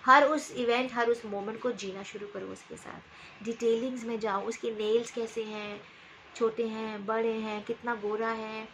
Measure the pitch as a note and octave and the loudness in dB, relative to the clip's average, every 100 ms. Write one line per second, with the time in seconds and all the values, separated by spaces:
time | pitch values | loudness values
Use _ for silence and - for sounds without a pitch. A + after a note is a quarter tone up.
0 | B3+ C#4 C#4+ D4+ - B3 A#3 A#3+ B3+ A#3 | 10 10 10 4 -2 -2 2 2 0 0
1 | A#3 A#3 G#3+ G3+ G3+ A3+ B3+ G3 F#3+ F#3+ | 2 2 -2 -6 -6 -4 -4 -4 -8 -8
2 | G3 G#3 G3+ G3+ F#3+ F#3 - - - - | -10 -10 -10 -10 -10 -12 -14 -14 -14 -16
3 | - - - - G#3+ A#3 A#3 A3+ B3+ B3+ | -16 -20 -20 -8 -6 0 2 4 0 -4
4 | A3+ A3+ G#3+ G3 G3+ A3+ A#3 G#3+ G#3+ A3+ | -4 -2 0 0 -2 -4 -4 -2 2 2
5 | A#3 B3 A3+ A3+ G#3+ G#3+ G#3 G3+ - - | 2 -6 -4 -4 -6 -6 -8 -10 -14 -20
6 | - - - - A3+ A3 A3+ A3 A3 G#3 | -20 -20 -20 0 0 2 -2 -2 -6 -6
7 | G3+ A3 A3+ A3 A3 G#3+ G#3 A3+ A#3 A3+ | -2 0 2 0 -4 -6 -4 -4 -4 -4
8 | G#3 G#3+ A3+ A3+ A3 A3 A3+ | -2 0 0 -2 -6 -10 -12